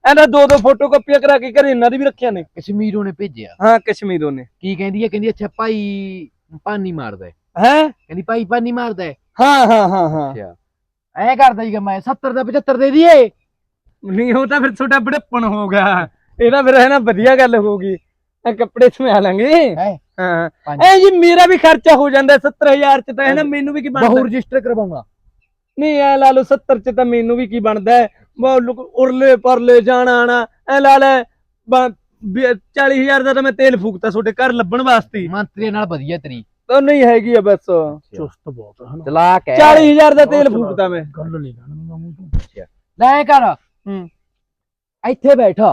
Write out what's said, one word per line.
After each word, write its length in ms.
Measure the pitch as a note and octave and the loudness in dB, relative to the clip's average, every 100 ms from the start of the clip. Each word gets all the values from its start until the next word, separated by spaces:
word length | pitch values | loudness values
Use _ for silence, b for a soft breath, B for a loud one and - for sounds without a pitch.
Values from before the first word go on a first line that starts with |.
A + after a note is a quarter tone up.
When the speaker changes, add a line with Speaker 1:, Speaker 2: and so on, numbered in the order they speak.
| B3+ | 2
Speaker 1:
ਇਹਦਾ 160 | C#4+ D4+ | 2 2
ਦੋ 200 | C#4+ C#4 | 4 4
ਦੋ 100 | C#4+ | 4
ਫੋਟੋ 320 | A3+ C4 C#4 | 2 0 0
ਕਾਪੀਆਂ 320 | C#4+ B3+ C#4+ | -2 0 0
ਕਰਾ 180 | C#4 C#4 | 2 0
ਕੇ 140 | B3 | 0
ਘਰੇ 180 | A#3+ C#4 | 0 0
ਇਹਨਾਂ 200 | B3 A#3+ | 2 0
ਦੀ 80 | C4 | 0
ਵੀ 60 | |
ਰੱਖੀਆਂ 280 | C#4 - B3 | -4 -4 -6
ਨੇ। 100 | F#3+ | -6
Speaker 2:
ਕਸ਼ਮੀਰੋਂ 640 | D#3 - D#3 G#3 G#3+ G#3 | -12 -18 -10 -6 -4 -4
ਨੇ 80 | G3 | -8
ਭੇਜਿਆ। 360 | E3+ G3+ A2+ G2+ - | -10 -14 -14 -20 -2
Speaker 1:
ਹਾਂ, 160 | G#3 A3+ | 0 0
ਕਸ਼ਮੀਰੋਂ 540 | - - G3+ F3 D3+ | -2 -8 -6 -6 -6
ਨੇ। 140 | C3+ B2 _ | -8 -14 _
Speaker 2:
ਕੀ 160 | F#3 F3+ | -12 -8
ਕਹਿੰਦੀ 260 | G3 G3 | -8 -6
ਹੈ? 60 | A3+ | -6
ਕਹਿੰਦੀ, 200 | G#3 A3 | -4 -6
"ਅੱਛਾ, 200 | G#3 G#3 - | -6 -12 -8
ਭਾਈ 720 | A3 A3 G3+ G3 G3 F#3+ D3+ _ _ D#3+ | -6 -6 -8 -10 -12 -14 -18 _ _ -16
ਭਾਨੀ 280 | - G#3 F#3+ | -10 -8 -8
ਮਾਰਦਾ 340 | D#3+ A#2 G2 F2+ | -10 -12 -16 -20
ਹੈ।" 60 | _ _ E3+ | _ _ -2
Speaker 1:
ਹੈਂ? 300 | A3+ D4+ D#4 | 0 2 -2
Speaker 2:
ਕਹਿੰਦੀ, 340 | - _ E3+ | -6 _ -14
"ਭਾਈ 220 | E3+ A#3 | -8 -8
ਭਾਨੀ 280 | F#3+ A#3+ A#3 | -4 -6 -4
ਮਾਰਦਾ 320 | A#3+ A#3+ F#3 | -8 -8 -10
ਹੈ।" 100 | E3+ C#3 _ - | -12 -14 _ -2
Speaker 1:
ਹਾਂ, 260 | C4+ C#4 A3+ | 0 2 2
ਹਾਂ, 220 | A3+ F#3 | 2 2
ਹਾਂ, 200 | F#3+ E3 | -2 -2
ਹਾਂ। 240 | D#3 C#3+ | -4 -8
Speaker 2:
ਅੱਛਾ। 240 | B2+ F#2+ E2+ _ _ _ _ _ D#3+ | -10 -16 -20 _ _ _ _ _ -4
ਐਂ 200 | A3 C4 | -4 2
ਕਰਦਾ 280 | C4 A3 | 2 2
ਸੀਗਾ 160 | A3+ G#3 | -8 -8
ਮੈਂ, 200 | G3 G3 | -6 -8
ਸੱਤਰ 320 | A#3+ - C4+ | -8 -8 -6
ਦਾ 120 | B3 | -6
ਪਚੱਤਰ 320 | A#3+ C4+ - B3+ | -4 -6 -4 -2
ਦੇ 140 | C#4 | 0
ਦਈਏ? 400 | C#4+ E4+ D4+ A3 _ _ _ _ _ _ _ | 4 6 6 4 _ _ _ _ _ _ _
Speaker 1:
ਨਹੀਂ, 300 | G3 F#3+ B3 | -8 -4 -2
ਉਹ 120 | A#3+ C4+ | -2 -2
ਤਾਂ 140 | C#4+ | -2
ਫਿਰ 100 | C4 | -2
ਤੁਹਾਡਾ 280 | G3+ C4 C4+ | -4 -2 -2
ਬੜੇਪਣ 460 | A3+ D4 _ A#3+ | -2 -8 _ -6
ਹੋ 240 | A3+ G#3 G3+ | -4 -6 -4
ਗਿਆ। 400 | G3+ G3 F3+ E3 _ _ - | -2 0 -2 -6 _ _ -2
ਇਹ 80 | A#3 | 0
ਤਾਂ 120 | C#4 | 2
ਫਿਰ 160 | C4 C4 | 2 4
ਹੈ 100 | B3+ | 4
ਨਾ, 100 | C#4 | 2
ਵਧੀਆ 380 | A3+ F#3+ A#3+ C4 | 0 0 2 4
ਗੱਲ 200 | B3+ A#3 | 2 2
ਹੋ 220 | G#3 G#3 | -2 -4
ਗਈ। 180 | G3 F#3 _ _ _ _ A#3+ | -6 -10 _ _ _ _ -8
ਐ 60 | |
ਕੱਪੜੇ 360 | A3 A#3+ A#3+ B3 | -6 -8 2 2
ਸਮਿਆ 320 | - C4 G3+ | 2 -2 0
ਲਾਂਗੇ। 560 | F#3 F#3+ G3+ E4 C4+ D#3 | 0 -2 0 2 2 -2
Speaker 2:
ਹੈਂ? 220 | G3 E3+ _ - | -8 -8 _ -8
Speaker 1:
ਹਾਂ। 300 | F3+ E3 E3 _ | -6 -4 -6 _
Speaker 2:
ਪੰਜ। 180 | - D3 | -12 2
Speaker 1:
ਐ 140 | F4 F#4+ | 4 6
ਜੀ 200 | G4 F4+ | 6 4
ਮੇਰਾ 280 | E4+ F4 F4 | 4 4 4
ਵੀ 100 | F#4 | 4
ਖਰਚਾ 400 | D#4+ D#4+ D#4+ C#4 | 4 4 4 4
ਹੋ 140 | C#4+ | 4
ਜਾਂਦਾ 280 | C4+ C4+ C#4 | 2 2 0
ਸੱਤਰ 340 | C#4+ - D4 | 0 -2 0
ਹਜ਼ਾਰ 280 | C#4 C#4 C#4 | 2 2 0
ਚ, 40 | B3+ B3 | -2 -4
ਤਾਂ 80 | |
ਹੈ 100 | C4+ | -2
ਨਾ, 80 | C#4 | -2
Speaker 2:
ਪੰਜ। 80 | D4 | -4
Speaker 1:
ਮੈਨੂੰ 240 | C#4+ C#4 | -6 -6
ਵੀ 80 | D4 | -8
ਕੀ 60 | C4+ | -8
ਬਣਦਾ? 200 | C4 A#3 | -2 0
Speaker 2:
ਬਹੂ 160 | B3+ | 0
ਰਜਿਸਟਰ 360 | B3 B3+ - C4 | -2 -6 -4 -6
ਕਰਵਾਉਂਗਾ। 440 | B3 A3 G3 D3+ - _ _ _ _ _ _ - | -4 -6 -6 -10 -18 _ _ _ _ _ _ -6
Speaker 1:
ਨਹੀਂ, 220 | D4+ D4 | -4 0
ਐ 160 | C#4 C#4 | 0 4
ਲਾ 140 | C4+ | 4
ਲਓ, 120 | C4 | 2
ਸੱਤਰ 360 | C4 C#4 - B3 | 0 -4 -2 -4
ਚ 180 | B3 A3+ | -2 -2
ਤਾਂ 80 | |
ਮੈਨੂੰ 320 | B3 A#3 A3+ A#3+ | -2 -2 -2 -4
ਵੀ 100 | A3+ | -4
ਕੀ 140 | A#3 | -4
ਬਣਦਾ 320 | G#3+ G#3+ G3 | -4 -4 2
ਹੈ? 160 | A#3+ A3 _ _ - | 2 2 _ _ -4
ਮੈਂ 220 | B3+ C4 | 0 0
ਲੋਕ 180 | A#3+ B3 | -2 -8
ਉਰਲੇ 580 | B3+ A#3+ C4 B3+ C4+ B3 | -10 -2 -2 2 2 4
ਪਰਲੇ 440 | B3+ B3+ A#3+ A#3+ | 2 0 4 4
ਜਾਣਾ 420 | G#3+ B3+ B3 A#3+ | 4 0 0 0
ਆਣਾ, 240 | A#3+ A#3+ A3+ _ - | 0 -2 -4 _ -2
ਐ 120 | C#4 | 2
ਲਾ 160 | C#4 C4+ | 4 4
ਲੈ, 260 | C4+ C4 A#3 _ _ _ - | 4 0 -2 _ _ _ -2
ਬ-, 240 | B3+ B3+ G3+ _ _ | 0 0 -6 _ _
ਵੀ 180 | G#3+ G3 B3+ A3+ _ | -10 -4 -2 -2 _
ਚਾਲੀ 280 | C#4+ C#4 C4+ | -2 0 0
ਹਜ਼ਾਰ 200 | C4+ C#4 | 0 0
ਦਾ 120 | C4+ | 0
ਤਾਂ 80 | C4+ | -2
ਮੈਂ 100 | C4+ | -2
ਤੇਲ 240 | G#3 C4 A#3 | 2 0 2
ਫੂਕਤਾ 340 | G#3 F#3 A3 | -6 -6 -6
ਤੁਹਾਡੇ 220 | G3 A3 | -4 -6
ਘਰ 200 | G#3+ B3+ | -2 -2
ਲੱਭਣ 300 | A#3+ F#3 A#3+ | -2 -4 -2
ਵਾਸਤੇ। 460 | C4 A#3 - G#3+ E3+ | 0 0 -2 -10 -8
Speaker 2:
ਮੰਤਰੀ 420 | F#3+ G3+ G3+ A3 | -8 -10 -8 -8
ਨਾਲ 160 | G#3 G3+ | -6 -8
ਵਧੀਆ 320 | D#3+ C#3 E3+ | -10 -10 -12
ਤੇਰੀ। 260 | C#3 B2 G#2+ _ - C4 | -12 -18 -18 _ -2 0
Speaker 1:
ਉਹ 40 | |
ਨਹੀਂ 240 | C#4 C#4+ | 2 2
ਹੈਗੀ 300 | A#3+ A#3 A3 | 4 2 2
ਆ 60 | A#3 | 0
ਬਸ। 260 | G3+ G3 - E3+ D#3 D3+ _ - | 2 -2 0 -2 -2 -10 _ -14
Speaker 3:
ਚੁਸਤ 320 | D3+ _ D#3 | -14 _ -20
ਬਹੁਤ 280 | B2 G#2 _ A2+ | -20 -20 _ -20
ਹੈ 60 | D3+ | -14
ਨਾ। 80 | |
Speaker 2:
ਚਲਾਕ 440 | C#3+ D#3+ F3 F#3 - | -4 0 2 0 0
ਹੈ। 80 | B3+ | 4
Speaker 1:
ਚਾਲੀ 360 | D4+ D4+ D4+ | 6 6 6
ਹਜ਼ਾਰ 220 | D4 D4+ | 6 6
ਦਾ 100 | C#4+ | 6
ਤੇਲ 240 | C#4+ D4 C#4 | 4 4 2
Speaker 3:
ਬਹੁਤ 200 | A3 A#3 | 0 -6
Speaker 1:
ਫੂਕਤਾ 200 | C3+ F#3+ | -4 -4
ਮੈਂ। 140 | F3 | -6
Speaker 3:
ਗੱਲ 380 | D3+ D#3 E3 D#3+ | -12 -16 -14 -12
ਨਹੀਂ 140 | C#3 | -14
ਜਾਣਦਾ 420 | A#2 B2+ D3+ E3 D#3+ | -18 -20 -20 -18 -18
ਮੂੰਹ 180 | E3+ | -18
ਤੋਂ। 140 | D#3 F3+ - | -20 -8 -8
Speaker 2:
ਅੱਛਾ। 280 | - - F#2 _ _ - | -8 -20 -20 _ _ 0
ਲੈ 240 | B3 C#4+ | 2 2
ਕਰ। 300 | D4 C#4 A3+ D3 _ _ G3+ | 2 2 2 -4 _ _ -14
Speaker 1:
ਹੂੰ। 220 | G3 E3+ _ _ _ _ _ _ _ _ _ A#3 | -14 -14 _ _ _ _ _ _ _ _ _ -8
Speaker 2:
ਇੱਥੇ 240 | C4 C4+ | -2 2
ਬੈਠ। 260 | C4 A3 F3+ G#3 | 4 2 2 -2